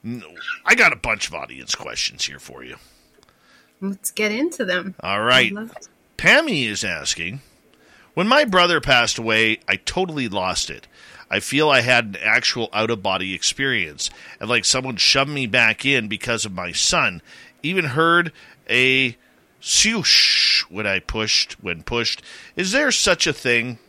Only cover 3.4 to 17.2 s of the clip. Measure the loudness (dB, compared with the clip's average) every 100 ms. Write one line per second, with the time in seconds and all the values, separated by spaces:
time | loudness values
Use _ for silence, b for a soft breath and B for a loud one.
3.4 | b b b _ -8 -6 -8 -2 -2 0
4.4 | -2 -2 -2 -2 -4 -8 -4 0 4 4
5.4 | 4 -2 -12 -16 -20 _ _ 0 4 4
6.4 | 4 0 -2 -2 -4 -4 -4 -4 -6 -10
7.4 | _ _ _ b b b b -2 2 4
8.4 | 4 4 4 2 4 4 4 0 0 2
9.4 | 4 0 -2 -2 -2 -2 -2 -2 -2 -2
10.4 | -2 -2 -6 -10 -18 B B B B -4
11.4 | 0 2 4 4 4 2 2 -4 0 2
12.4 | 0 -2 -2 0 0 0 -2 -2 -2 -2
13.4 | -4 -2 -2 0 -2 -6 -10 B B B
14.4 | 0 0 2 -2 -2 0 2 2 0 -4
15.4 | 0 2 2 2 0 0 0 -6 -4 -4
16.4 | -4 -6 -6 -2 0 2 0 -4